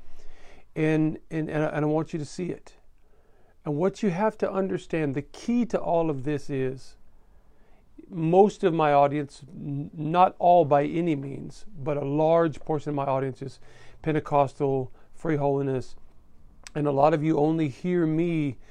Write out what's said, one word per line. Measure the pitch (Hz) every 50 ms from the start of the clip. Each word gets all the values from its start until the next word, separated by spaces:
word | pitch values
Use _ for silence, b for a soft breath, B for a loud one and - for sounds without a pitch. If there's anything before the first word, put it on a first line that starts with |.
| b b b b b b b b b b b b b b -
And, | 156 156 156 156 156 156 156 165 - - -
and, | 165 160 156 -
and | - 151 156
I, |
and | - - 147 151
I |
want | 151 151 160 160 -
you | - 160
to | 147
see | - - - 180 170
it. | - - - - - - - - - - b b b b b b b b b b b b b
And | 160 147
what | 143 180 196 196 - 226
you | 202
have | 165 180 214 220 214 -
to | 202 196
understand, | 196 190 196 185 185 175 - - - 160 156 143 127
the | 143
key | 143 - - - - - 233 240 233
to | - - -
all | - - 170 170 165 160
of | 147 135 123
this | 151 151 143 - -
is, | 143 131 131 127 131 131 - - - - - - b b b b b b b b b b b b b b b b - - - -
most | 196 170 160 160 175 190 208 202 - - 196
of | 185 160
my | 165 156 147
audience, | 147 143 143 143 139 147 143 143 - - 139
n-, | 131 165 - 156 151 139 139 147 180 -
not | 165 147 151 165 175 185 196 - -
all | - 175 175 175 165
by | 135 147 143 147
any | 151 156 165 175 170 151
means, | 139 139 139 135 139 - - - - - - - 160
but | 131 156 147
a | 147 139
large | 139 143 151 156 156 165 170 170 160 123 -
portion | - - 156 147 - 151
of | 147
my | 139 139
audience | 139 135 135 135 135 120 -
is | 139 135 - - B B B B B B B B
Pentecostal, | - 156 151 151 - - 151 143 143 135 - - 147 139 135 131 127 - b b b b b
Free | - - 165 156
Holiness. | 147 139 143 139 139 139 135 131 127 - - - - - - - - - - - - - - - - - - -
And | 156 151
a | 147
lot | 139 135 139 156 160
of | 151 147
you | 156 160 147
only | 147 156 165 165 156 147
hear | 120 - - 180 180 175 165
me | 156 156 160 170 175 170 160 147 139 120 - b b